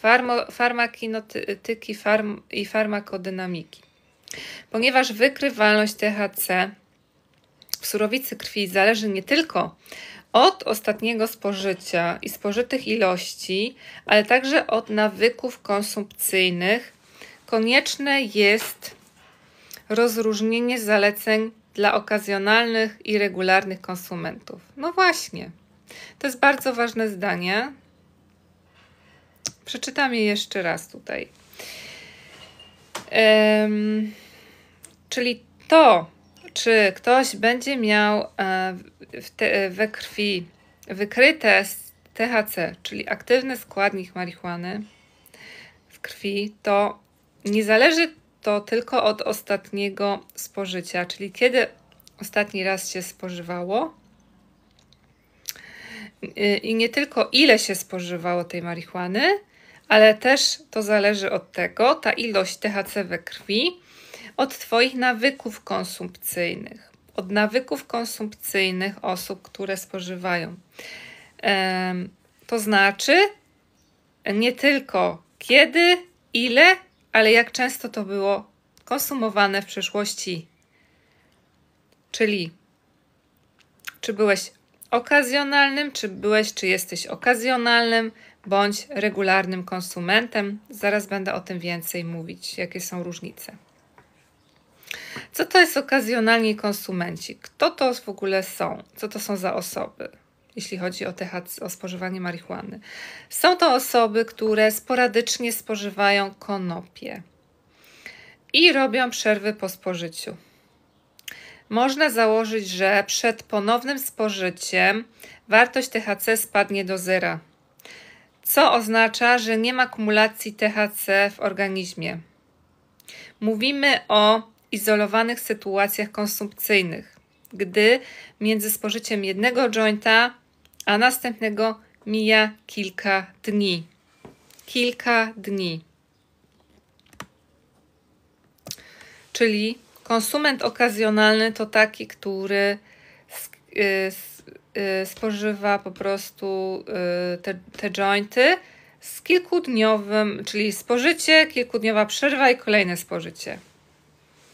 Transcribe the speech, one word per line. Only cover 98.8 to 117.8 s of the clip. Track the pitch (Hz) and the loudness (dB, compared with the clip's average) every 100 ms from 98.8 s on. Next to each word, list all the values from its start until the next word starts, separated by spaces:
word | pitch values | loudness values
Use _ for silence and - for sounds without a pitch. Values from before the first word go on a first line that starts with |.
| - - | -14 -12
Co | 214 | -10
to | 214 | -8
są | - 202 | -6 -4
za | 180 | -4
osoby, | - 180 - - - - - _ _ _ - | -4 -6 -8 -10 -10 -16 -18 _ _ _ -14
jeśli | - 185 | -10 -8
chodzi | 180 180 - | -8 -6 -8
o | |
T | 180 180 | -8 -10
H | 180 | -10
C, | 180 - | -12 -12
o | 180 | -12
spożywanie | - 185 180 185 190 | -12 -12 -8 -8 -6
marihuany? | 180 170 - - - - - - - - - | -8 -10 -12 -12 -12 -16 -18 -18 -18 -18 -12
Są | - 330 359 | 2 2 4
to | 330 | 4
osoby, | 262 262 240 226 214 | 4 2 2 2 2
które | 226 - 220 214 214 | -2 -2 0 4 2
sporadycznie | 214 - 247 247 226 233 - 233 | 2 -2 0 2 2 -2 -2 -4
spożywają | 220 - 214 202 190 202 202 196 | -6 -6 -6 -6 0 2 4 0
konopie | - - 196 180 175 180 - - 175 - _ _ _ _ _ _ - - - - _ _ | -6 -6 -4 -4 -8 -12 -16 -14 -14 -16 _ _ _ _ _ _ -20 -20 -20 -20 _ _
i | 277 339 | 4 6
robią | 269 262 247 247 | 6 2 0 -2
przerwy | - 214 208 208 | 0 0 0 -2
po | 214 190 | -6 -8
spożyciu. | - 185 175 170 165 - 170 _ _ _ _ _ _ _ _ - - - - - | -8 -8 -8 -8 -12 -14 -16 _ _ _ _ _ _ _ _ -20 -20 -20 -20 -4
Można | 220 262 277 311 | 0 0 2 2
założyć, | 226 220 220 220 220 190 | 4 4 2 0 -4 -4
że | 180 190 202 202 | 0 2 2 0
przed | - 233 226 | 0 -2 -2
ponownym | - 214 202 240 254 277 | -4 -2 2 0 0 -6
spożyciem | 269 - 214 196 185 180 - 185 185 214 233 _ - - - | -8 -4 -4 -2 -6 -6 -4 2 2 2 -4 _ -20 -20 2
wartość | 214 247 262 - | 4 4 2 -4
T | 220 | -4
H | 214 196 | -4 -4
C | - 220 | 0 0
spadnie | - 202 202 196 | 0 0 0 -2
do | 185 190 | -4 -4
zera, | 185 185 175 160 - _ _ _ | -2 -2 -2 -6 -12 _ _ _